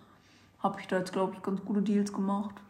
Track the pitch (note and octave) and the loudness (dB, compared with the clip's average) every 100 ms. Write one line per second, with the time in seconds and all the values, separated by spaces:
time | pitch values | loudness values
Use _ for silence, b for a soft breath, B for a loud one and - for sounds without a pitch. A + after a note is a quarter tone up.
0 | b b b b b - G3 G3 - F#3+ | b b b b b -2 -2 -2 -2 -2
1 | F3+ F#3+ F#3+ - - F#3+ - G3+ G3 G3+ | 0 0 0 -2 -4 -2 0 0 4 4
2 | G3+ - F#3+ G3 G#3+ - | 2 0 0 0 -2 -8